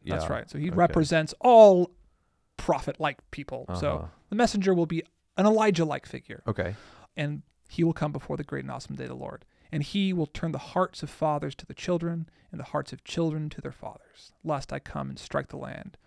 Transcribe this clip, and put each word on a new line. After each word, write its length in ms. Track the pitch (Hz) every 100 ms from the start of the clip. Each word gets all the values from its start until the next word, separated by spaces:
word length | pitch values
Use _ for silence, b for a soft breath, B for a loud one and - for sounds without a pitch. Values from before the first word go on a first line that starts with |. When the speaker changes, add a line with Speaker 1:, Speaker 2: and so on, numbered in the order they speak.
Speaker 1:
That's 220 | - 147 -
Speaker 2:
Yeah. 60 |
Speaker 1:
right. 160 | 120 -
So 80 | 143
he 120 | 151
Speaker 2:
Okay. 60 | 175
Speaker 1:
represents 580 | 170 160 151 165 156 -
all 500 | 247 233 214 185 175 - _ _ _ _ _ -
prophet-like 600 | - 147 - 135 151 139 -
people. 340 | - 135 123 127 90
So 160 | 147 139
Speaker 2:
Uh-huh. 100 | 80 - -
Speaker 1:
the 60 | 202
messenger 380 | 240 208 190
will 120 | 180 165
be 180 | 165 - _ _ -
an 80 | 202
Elijah-like 600 | 214 214 165 160 139 -
figure. 380 | 131 - 110 -
Speaker 2:
Okay. 280 | 107 87 104 B B B -
Speaker 1:
And 240 | 147 147 - _ _
he 160 | -
will 100 | 165
come 180 | 160 151
before 260 | 147 - 143
the 60 |
great 200 | 147 139
and 80 | 135
awesome 240 | 123 - 135
day 80 | 127
of 40 |
the 60 | 127
Lord. 300 | 135 - _ b b
And 100 | 160
he 320 | 147 202 190
will 140 | 180 151
turn 240 | - 165
the 80 | 143
hearts 420 | - - 185 -
of 80 | 151
fathers 460 | - 156 147 147 -
to 100 | -
the 80 |
children 560 | - - 175 170 170 160 b b
and 80 | -
the 60 | 131
hearts 280 | 147 139
of 100 | 131
children 460 | - - 165 156 151
to 120 | -
their 100 | -
fathers, 600 | - - - _ _ - _
lest 280 | 156 143 -
I 60 | 139
come 300 | - - 135
and 80 | 135
strike 300 | - 143 139
the 100 | 143
land 400 | - - - -